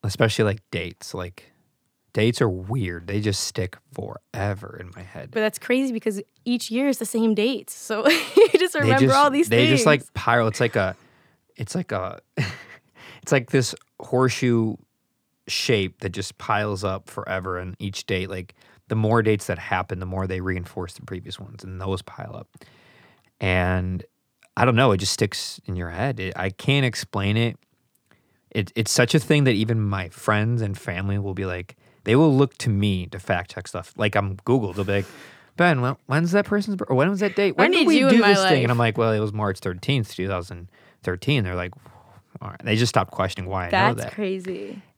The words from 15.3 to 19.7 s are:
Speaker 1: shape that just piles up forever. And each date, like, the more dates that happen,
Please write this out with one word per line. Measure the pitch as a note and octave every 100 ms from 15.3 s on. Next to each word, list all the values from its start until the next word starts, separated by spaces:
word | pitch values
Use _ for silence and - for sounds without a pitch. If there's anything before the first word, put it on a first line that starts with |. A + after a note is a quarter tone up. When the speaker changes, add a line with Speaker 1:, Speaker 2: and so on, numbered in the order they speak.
| _ -
Speaker 1:
shape | - - A2 F#2+ -
that | G2
just | F#2 F#2 -
piles | - G#2+ G#2+ F#2+
up | G2 F#2+ -
forever. | - - F#2+ F#2 F2+
And | F#2 F#2
each | G2 F#2+ -
date, | F#2 F#2
like, | F#2 F2+ _ _ _ _
the | A2
more | A2 A#2
dates | A2 G#2 -
that | F#2+
happen, | -